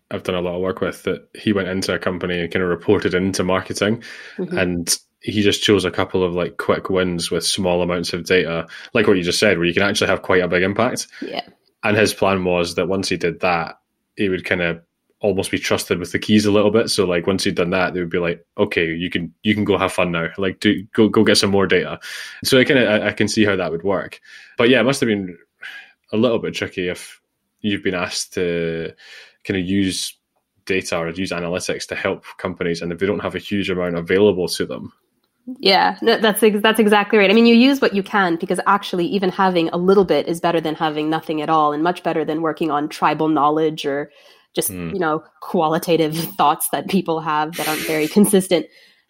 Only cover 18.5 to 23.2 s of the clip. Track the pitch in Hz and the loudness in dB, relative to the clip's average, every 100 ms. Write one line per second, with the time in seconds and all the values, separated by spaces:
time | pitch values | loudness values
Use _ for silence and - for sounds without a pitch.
18.5 | - 101 95 82 82 87 90 82 _ 107 | -2 -2 0 -2 -2 -4 -6 -6 _ -2
19.5 | 104 101 92 95 - 90 85 80 - 95 | 0 2 2 0 0 -2 -2 -4 -4 -4
20.5 | - 107 98 101 - 107 113 107 101 104 | 0 0 0 -2 2 4 6 4 4 4
21.5 | 98 92 90 76 85 - - - - - | 2 4 2 0 -8 -12 -14 -14 -8 2
22.5 | 131 123 135 104 107 101 - | 4 4 4 4 2 0 0